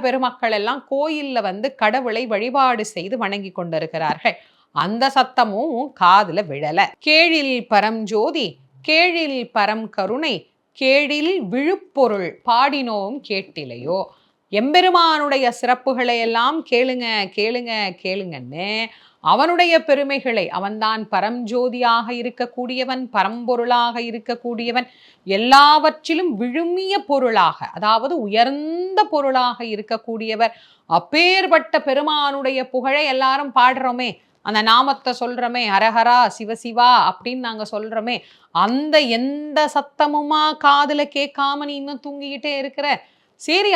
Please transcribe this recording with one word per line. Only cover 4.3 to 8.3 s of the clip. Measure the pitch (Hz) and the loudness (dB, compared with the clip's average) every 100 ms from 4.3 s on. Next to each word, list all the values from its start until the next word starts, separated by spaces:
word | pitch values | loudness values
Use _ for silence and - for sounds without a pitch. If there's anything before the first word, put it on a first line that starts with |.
| - _ _ _ 143 | -4 _ _ _ -4
அந்த | 175 226 269 269 | -2 0 0 2
சத்தமும் | 247 - 226 196 311 240 277 - | 0 2 0 0 -4 -4 -6 2
காதுல | 180 196 190 180 170 | 6 6 4 -2 -4
விழல. | 139 151 170 190 - 302 | -4 -2 0 0 0 4
"கேழில் | 311 339 320 269 247 - | 4 6 2 0 -4 2
பரம் | 208 214 226 214 | 2 2 -2 -2
ஜோதி | 214 269 | 0 0